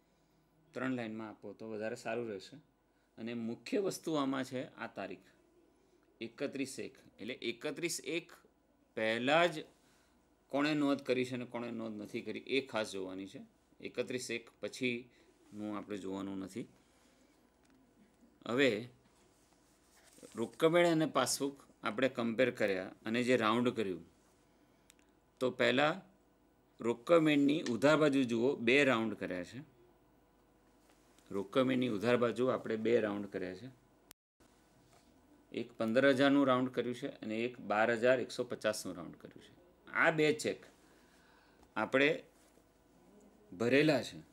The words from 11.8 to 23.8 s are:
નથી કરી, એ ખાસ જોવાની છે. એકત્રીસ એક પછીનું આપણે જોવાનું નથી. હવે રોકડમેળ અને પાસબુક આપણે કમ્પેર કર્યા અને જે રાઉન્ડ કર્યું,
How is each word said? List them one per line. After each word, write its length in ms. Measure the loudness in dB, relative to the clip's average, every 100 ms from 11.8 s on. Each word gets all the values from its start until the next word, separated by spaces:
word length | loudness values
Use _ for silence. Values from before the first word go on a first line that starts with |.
| -8 -8
નથી 280 | -8 -8 -8
કરી, 180 | -8 -2
એ 120 | -2 0
ખાસ 200 | -2 -4
જોવાની 380 | -6 -8 -10 -12
છે. 80 | -14 -18 _ _ -16
એકત્રીસ 460 | -10 -6 -4 -6 -6
એક 140 | -8 -10 -12
પછીનું 1120 | -10 -4 -4 -4 -8 _ _ _ -18 -10 -8
આપણે 220 | -8 -8 -10
જોવાનું 400 | -8 -6 -6 -8
નથી. 260 | -10 -10 -14 -16 _ _ _ _ _ _ _ _ _ _ _ _ _ _ _ _ -4
હવે 240 | 2 4 2 -4 -14 _ _ _ _ _ _ _ _ _ _ -20 -20 -12
રોકડમેળ 540 | -6 -6 2 4 6 6
અને 180 | 4 2
પાસબુક 480 | 2 2 0 -4 -6 -16 _
આપણે 280 | -6 0 0
કમ્પેર 400 | 0 -2 2 0
કર્યા 420 | 2 0 0 -4 -10
અને 160 | -4 0
જે 100 | 2 4
રાઉન્ડ 320 | 4 2 2
કર્યું, 320 | 0